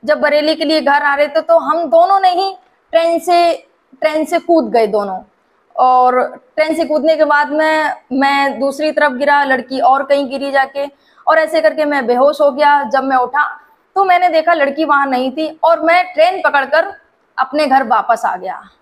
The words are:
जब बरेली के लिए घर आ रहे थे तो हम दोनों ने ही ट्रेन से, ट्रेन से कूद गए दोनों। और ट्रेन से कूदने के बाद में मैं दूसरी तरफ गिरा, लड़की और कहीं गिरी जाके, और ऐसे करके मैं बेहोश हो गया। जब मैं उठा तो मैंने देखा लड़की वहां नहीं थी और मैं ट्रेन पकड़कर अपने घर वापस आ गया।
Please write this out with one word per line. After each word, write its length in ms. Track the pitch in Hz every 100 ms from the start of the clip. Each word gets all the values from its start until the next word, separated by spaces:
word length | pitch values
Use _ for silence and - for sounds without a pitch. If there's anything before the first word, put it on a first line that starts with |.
जब 160 | 226 294
बरेली 340 | 294 294 302
के 100 | 311
लिए 160 | 311 311
घर 220 | 269 285
आ 120 | 294
रहे 140 | 277 294
थे 120 | 311
तो 180 | 311 330
हम 260 | 269 320
दोनों 360 | 330 330 359 392
ने 100 | 370
ही 260 | 349 392 381 _ _ _
ट्रेन 280 | 330 330 339
से, 360 | 339 349 339 320 _ _ _ _
ट्रेन 240 | 311 311
से 140 | 311 339
कूद 340 | - 330 226
गए 140 | 226 214
दोनों। 340 | 208 202 185 - _ _ _ _ -
और 640 | 254 254 254 254 - - _ -
ट्रेन 180 | 311
से 100 | 320
कूदने 320 | 277 302 294 311
के 80 |
बाद 260 | 302 294 285
में 440 | 302 311 311 294 - _
मैं 480 | 262 269 277 277 220
दूसरी 320 | 277 269 311
तरफ 200 | 302 302
गिरा, 320 | 254 285 285
लड़की 360 | 277 262 - 262
और 220 | 247 269
कहीं 280 | 277 285 269
गिरी 200 | 269 277
जाके, 360 | 269 269 277 285 _ _ _ -
और 120 | 320
ऐसे 220 | 311 320
करके 240 | 311 311
मैं 220 | 294 285 233
बेहोश 340 | 240 277 285
हो 100 | 285
गया। 320 | 269 294 285
जब 220 | 277 269
मैं 120 | 269 262
उठा 420 | 247 277 294 - _ _ _
तो 100 | -
मैंने 240 | 392 349 359
देखा 260 | 320 320
लड़की 300 | 339 277 277
वहां 240 | 311 285 277
नहीं 240 | 269 262
थी 260 | 262 311 311
और 160 | 320 330
मैं 320 | 320 349 359
ट्रेन 280 | - 330 370
पकड़कर 500 | 302 285 262 302 392 - _ _ _ -
अपने 280 | 262 294 294
घर 160 | 262
वापस 400 | 240 220 240 226
आ 120 | 214 180
गया। 260 | 185 165 - _